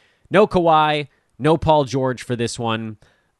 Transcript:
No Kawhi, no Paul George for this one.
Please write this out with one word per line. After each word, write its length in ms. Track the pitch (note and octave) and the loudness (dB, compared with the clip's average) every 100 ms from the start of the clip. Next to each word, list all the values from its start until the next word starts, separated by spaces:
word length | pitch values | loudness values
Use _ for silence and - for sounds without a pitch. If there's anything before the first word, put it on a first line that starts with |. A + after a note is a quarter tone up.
| _ _ - | _ _ -2
No 160 | E3 G#3+ | 2 2
Kawhi, 640 | F#3 E3+ D#3 D3+ D3+ C#3+ _ _ - | 2 2 2 2 -2 -6 _ _ -4
no 200 | C#3 D#3+ | 0 2
Paul 260 | D#3+ D3+ | 2 2
George 400 | C3 C3+ C3 A#2 | 0 -2 -2 -4
for 140 | - A#2+ | -6 -4
this 200 | A#2 - | -4 -4
one. 380 | A#2 A2+ A2 G#2 _ _ _ | -4 -4 -6 -12 _ _ _